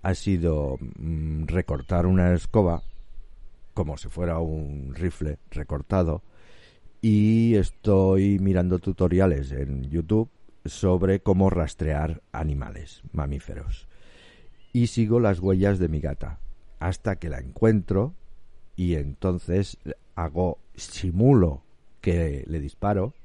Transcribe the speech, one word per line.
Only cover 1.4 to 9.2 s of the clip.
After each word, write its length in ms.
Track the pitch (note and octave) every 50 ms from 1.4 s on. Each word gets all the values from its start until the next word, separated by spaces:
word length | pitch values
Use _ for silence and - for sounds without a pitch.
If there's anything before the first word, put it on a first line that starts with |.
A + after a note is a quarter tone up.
| D#2+
recortar 600 | - E2 F#2 - - D2 C#2+ - - F#2 F2 F2
una 260 | F#2 F#2 F#2 F2+ F2+
escoba 520 | F2 E2+ - - - A2+ G2 F2 E2+ D#2+ - - - - - - - - - - - - - - - - - - -
como 220 | - F2 D2 D2
si 120 | C#2+ - D2+
fuera 300 | - E2 F2+ F2 E2 D#2+
un 560 | E2+ D#2+ D#2 D#2 D2+ C#2+ C#2+ C#2+ C2+ C2+ C2+
rifle 440 | D2+ F2+ F2+ - - D#2 D2+ D2 - - -
recortado, 720 | - - C#2+ - D2+ C#2+ C#2 - G2 F#2+ F2+ E2 D2+ F#2 - - - - - - - - - - _ _ - - - -
y 540 | - A2+ G#2+ G#2 G#2 G#2+ A2 A2+ A2+ A#2 A2
estoy 800 | G2+ F#2 - - - - G#2+ G2+ F#2+ F#2+ F#2+ F#2+ F#2+ G2 G2+ G2+ F#2+
mirando 400 | F#2+ G2 F#2+ F#2 F2+ F2+ F#2 F2+
tutoriales 720 | - G2 F2+ - F#2 F2 F2 F#2